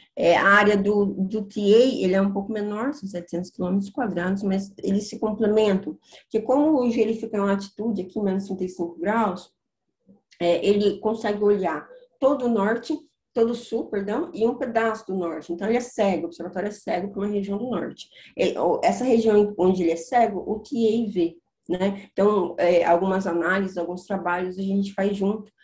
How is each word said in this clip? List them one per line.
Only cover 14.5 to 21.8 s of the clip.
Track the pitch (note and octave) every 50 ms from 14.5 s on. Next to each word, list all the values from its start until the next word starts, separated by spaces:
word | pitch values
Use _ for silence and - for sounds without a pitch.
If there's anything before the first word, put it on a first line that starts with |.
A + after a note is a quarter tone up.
| - -
pedaço | C#4 A#3 A3+ A3+ A3+ A3+ G#3+ G#3+ -
do | - F#3+
norte. | F#3+ F3 E3 D#3 D#3 - - E3+
Então, | E3+ G3
ele | G#3+ A#3 A#3+
é |
cego, | A#3+ - - - G#3 G3 F#3 D#3 E3
o |
observatório | E3+ - - E3+ F3+ - F#3 F#3+ G#3
é |
cego | G#3 - - - F#3 F3+ F#3+ G3+
para | G3 G3
uma | G3+ G#3
região | G#3 G3+ F#3+ G3 G3+
do | G#3 B3 B3+
norte. | A3+ - - - - - - _ _ - - - -
E, | - - - - -
o, | C3 F3 D#3+ - -
essa | F3 G3 - B3
região | C4 A3+ A3+ A3 A3 G#3 G#3 G#3 G3+ -
onde | - F3+ F#3 F#3 F#3
ele | F3 E3
é | D#3+
cego, | E3 - - C4 A#3+ A3+ G#3 G3 F3+ -
o | - G#3+ G#3+
T | - - -
A | A#3 A3+ A3 G#3+ A#3 A#3 G3+
vê, | F#3+ F3+ E3 E3+ - - _ _ _ _ _
né? | - F3 F3+